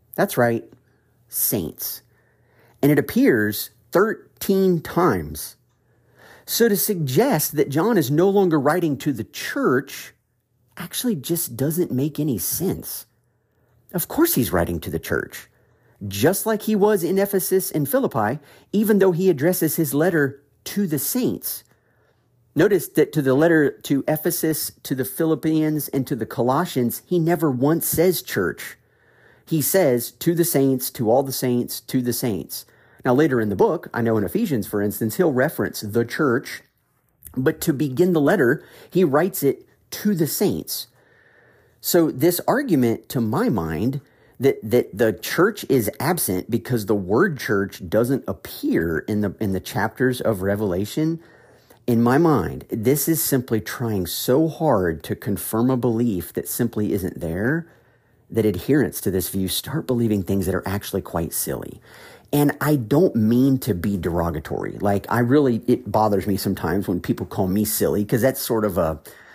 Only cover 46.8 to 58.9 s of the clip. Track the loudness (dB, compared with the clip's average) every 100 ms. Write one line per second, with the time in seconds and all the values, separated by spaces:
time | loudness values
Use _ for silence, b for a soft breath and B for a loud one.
46.8 | 0 -2 0 2 2 -2 -2 -2 -2 -6
47.8 | -2 0 2 0 -4 -10 -10 -6 -2 0
48.8 | 0 -2 -2 -2 -2 -2 -4 -4 -4 -2
49.8 | -2 0 0 0 -2 0 0 0 0 -2
50.8 | -4 -2 -2 -2 B B B B B B
51.8 | 0 2 4 4 4 4 0 -6 -8 -2
52.8 | 0 2 0 -2 0 0 0 -4 -4 -6
53.8 | -4 -2 -4 -4 0 2 2 0 0 2
54.8 | 2 -2 -6 -6 -4 -4 -2 0 2 2
55.8 | 0 0 0 -2 -4 -8 -8 -4 -4 -2
56.8 | -2 -2 -4 -6 -6 -4 -2 -2 -6 b
57.8 | b b b b b 0 0 0 0 2
58.8 | 2